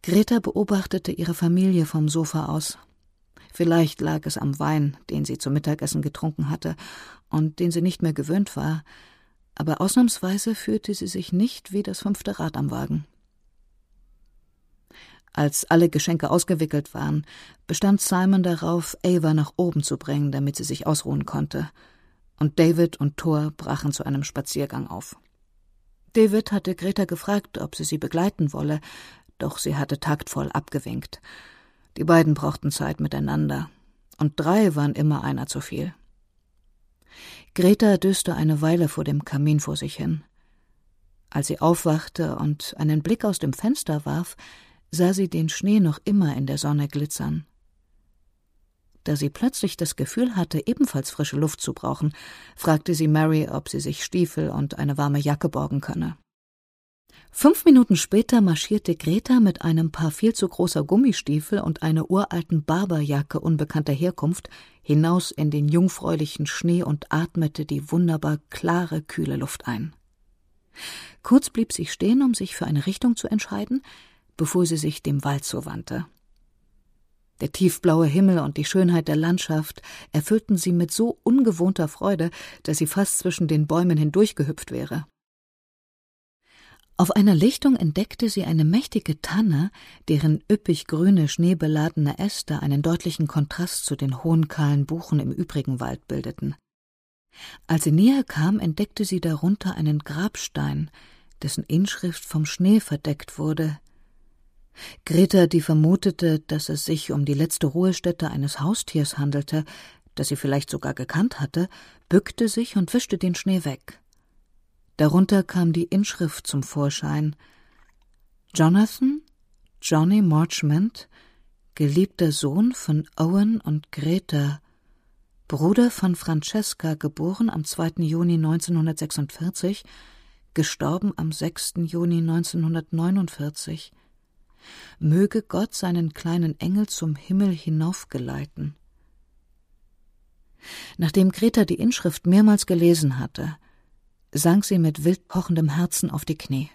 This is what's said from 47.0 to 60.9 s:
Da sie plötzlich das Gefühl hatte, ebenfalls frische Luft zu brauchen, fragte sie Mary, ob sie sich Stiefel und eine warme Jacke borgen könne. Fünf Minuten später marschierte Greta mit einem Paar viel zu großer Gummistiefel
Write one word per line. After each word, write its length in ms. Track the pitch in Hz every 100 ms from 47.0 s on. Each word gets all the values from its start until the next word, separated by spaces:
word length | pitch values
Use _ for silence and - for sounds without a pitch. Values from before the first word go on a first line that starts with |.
| 147 - 143 156 - _ _ _ _ _ _ _ _ _ _ _ _ _ _ _
Da 140 | - 147
sie 140 | 147
plötzlich 460 | - 247 - 196 -
das 200 | 254 -
Gefühl 400 | 160 - 247 202
hatte, 260 | 165 156 -
ebenfalls 420 | 240 285 139 -
frische 260 | - 147 143
Luft 240 | 156 -
zu 140 | -
brauchen, 400 | - 123 139 151 - - - -
fragte 400 | - - 156 -
sie 140 | 156 156
Mary, 400 | 156 156 156 -
ob 200 | 143 -
sie 120 | 139
sich 240 | 143 147
Stiefel 460 | - 185 170 - 156
und 280 | - 143 -
eine 200 | 143 143
warme 200 | 143 143
Jacke 300 | 143 147 160
borgen 320 | 135 143 143
könne. 360 | - 170 160 156 _ _ _ _ _ _ _ _ _ - _
Fünf 340 | - 285 -
Minuten 320 | 339 262 240 175
später 440 | - 202 - 240
marschierte 520 | 190 156 - 208 -
Greta 460 | 170 156 190 - 254
mit 220 | 202 -
einem 280 | 165 160 165
Paar 200 | 156 160
viel 240 | - 220
zu 140 | - 190
großer 360 | - 175 151
Gummistiefel 760 | 147